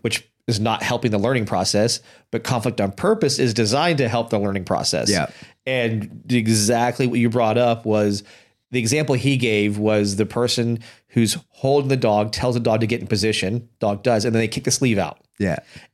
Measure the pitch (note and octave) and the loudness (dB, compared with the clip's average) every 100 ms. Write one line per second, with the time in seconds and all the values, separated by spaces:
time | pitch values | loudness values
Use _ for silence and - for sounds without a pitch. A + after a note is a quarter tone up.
0 | A#2 - - _ - G#2+ A2 A2 - A#2+ | -4 -4 -8 _ -4 -2 0 -2 -2 -2
1 | A#2+ G#2 G#2 C3 G#2 F#2 F#2+ G#2 A#2 - | 0 0 0 0 0 -2 0 2 0 0
2 | - - _ A#2 - B2 A#2 - G2 G2 | -8 -20 _ -8 -2 -2 -2 -2 -2 -2
3 | F#3+ A3 D#3 - B2+ A2 G#2+ C3 E3+ D#3 | 0 2 0 2 0 2 0 2 2 2
4 | A#2+ A#2 A2+ G#2+ G2+ G2 F2 F#2 - D#2 | 0 -2 -2 -2 -2 -4 -2 -2 0 -2
5 | A#1+ G2 D2 - - _ - C3 A#2 A2 | 0 0 -2 -8 -20 _ -4 -2 0 -2
6 | G#2 - - B2 A2 A2 G#2 A#2 B2 A#2 | -6 -12 -2 0 2 2 2 2 0 0
7 | B2+ B2 A#2 A#2+ A2+ A2+ A#2+ A2+ A2+ G#2+ | 0 2 0 2 2 2 2 0 0 2
8 | G#2 G2+ - - _ _ _ B2 A2 D3 | 2 0 -6 -20 _ _ _ -4 0 0
9 | D3 B2+ C3 C3+ B2+ G#2+ G#2 G2+ G#2+ G#2+ | 0 0 2 2 2 2 2 0 0 2
10 | G#2 G2 G#2+ - A#2+ - A#2 A2+ - - | 2 0 -2 0 0 0 -2 -2 -8 -20
11 | _ - A2 F2+ - _ C3+ C#3+ C3+ C3 | _ 0 2 0 -10 _ 0 2 2 0
12 | B2+ G#2 G#2 - B2 A#2+ A#2 A2 A2 A#2 | 2 2 0 -2 -2 0 0 0 0 -2
13 | - G#2+ G#2+ G#2+ F#2+ A#2+ A2+ _ G#2+ G2+ | -2 -2 0 0 -2 -4 -6 _ -2 0
14 | B2+ A2+ B2 A2+ A2 - A#2+ - C3 G#2 | 0 2 2 0 0 -2 -2 0 0 0
15 | D#2+ - _ - G2 D#2+ - - - | -2 -6 _ -4 -4 -2 -8 -20 -18